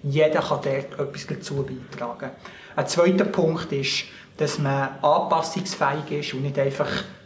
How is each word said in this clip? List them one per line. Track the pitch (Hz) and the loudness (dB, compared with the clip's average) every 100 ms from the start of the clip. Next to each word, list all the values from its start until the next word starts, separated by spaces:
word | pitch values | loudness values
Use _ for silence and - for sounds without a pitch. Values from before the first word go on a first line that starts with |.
jeder | 143 143 156 151 | 0 4 4 4
kann | - 139 | 0 -2
dort | 143 135 - - 139 | 0 -2 -4 -6 -6
etwas | 147 - | -6 -8
dazu | 143 - 139 135 | -8 -4 -4 -4
beitragen. | 131 - - 120 120 131 - - - - - | -6 -12 -8 -8 -8 -10 -12 -18 -18 -6 -4
Ein | 139 | 0
zweiter | 180 175 190 202 | 6 6 6 2
Punkt | - 160 160 - | 4 2 2 -2
ist, | 139 135 - - - - - | -2 0 -2 -6 -16 -20 -4
dass | 147 - | -2 0
man | 143 139 135 - | 0 2 0 2
anpassungsfähig | 151 156 - 160 156 185 - - 139 151 143 | 4 4 4 2 2 -4 -4 0 0 0 -2
ist | 147 143 131 | -4 -4 -4
und | |
nicht | 139 139 | -2 2
einfach | 139 135 147 - - - | 0 2 -2 -2 -6 -14